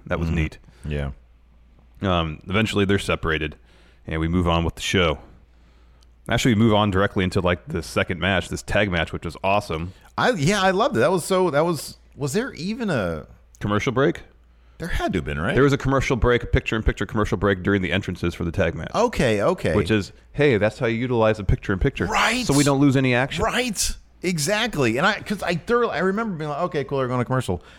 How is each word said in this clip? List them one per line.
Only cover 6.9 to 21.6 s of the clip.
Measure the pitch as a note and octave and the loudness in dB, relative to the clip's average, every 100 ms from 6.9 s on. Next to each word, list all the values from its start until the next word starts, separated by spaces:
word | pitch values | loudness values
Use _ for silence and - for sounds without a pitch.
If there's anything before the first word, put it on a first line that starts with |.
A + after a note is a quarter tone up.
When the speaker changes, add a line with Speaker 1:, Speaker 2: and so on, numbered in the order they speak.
Speaker 1:
directly | F#2 G2+ - | 2 2 0
into, | F#2 G2+ | 0 0
like, | F2 F2+ - | 0 0 -4
the | E2+ | -8
second | - - - F2 | -4 -2 -2 -2
match, | F2+ F#2+ - | 0 0 -2
this | F2+ | -8
tag | - G2 G#2 | -2 0 0
match, | F2 D#2+ | 0 -2
which | E2+ | -6
was | E2+ - | -10 -4
awesome. | F#2+ G#2 - D#2+ F2 - - - | 0 0 0 -6 -6 -12 -10 -2
Speaker 2:
I, | F#3 | 0
yeah, | A3 C#3 G#3 | 2 0 2
I | F#3+ | 2
loved | F#3 C4+ E3+ | 2 0 2
it. | |
That | C#3 | 2
was | F#3 | 0
so, | - F#3 F#3 | 0 0 2
that | C#3+ | 2
was, | E3+ D#3+ - - - - | 0 -2 -8 -18 -20 -10
was | C#3 | -4
there | E3+ B3+ | -4 -4
even | - F3 A3+ G#3+ | -6 -8 -4 -2
a | C#3 F2 D#2+ - - - - | -2 -2 -4 -10 -20 -20 -8
Speaker 1:
Commercial | G2+ G#2 C#3 | -2 0 0
break? | A#2 D3 - - - _ _ _ - | 2 0 0 -10 -20 _ _ _ -12
Speaker 2:
There | E3 | -4
had | - F4 | -2 0
to | F2 | -2
have | D2+ | -4
been, | D2 | -4
right? | E2+ | 0
Speaker 1:
There | C#3 | 4
was | C#3 | 4
a | C3+ | 4
commercial | C3+ C3+ - B2+ | 0 0 0 2
break, | B2 A#2+ | 2 2
a | - | 2
picture-in-picture | C3 - A2+ G#2+ - | 0 0 -2 -2 -2
commercial | G2+ G#2+ G#2+ G2 | -2 -2 0 2
break | G2+ F#2+ | 2 2
during | F2+ G2+ | 2 2
the | F2+ | 2
entrances | F#2 G2 F2 F2 | -2 -2 -4 -4
for | - | -2
the | F2 | -4
tag | D#2+ E2+ | 0 -2
match. | D#2+ E2 | -2 -4
Speaker 2:
Okay, | F3+ A#3 - C3+ G#2 | 0 0 2 0 2
okay. | A#2+ F3+ G2 | 0 0 0
Speaker 1:
Which | E2 F2 | 0 2
is, | G#2+ F#2 - - | 0 0 -12 -12
hey, | - D3 G#2+ | 0 2 4
that's | G#2 - | 2 0
how | A#2+ | -2
you | A2+ | -2
utilize | B2 A#2+ A2 G#2 | -2 2 2 2
a | |
picture-in-picture. | G2 C3 | 0 0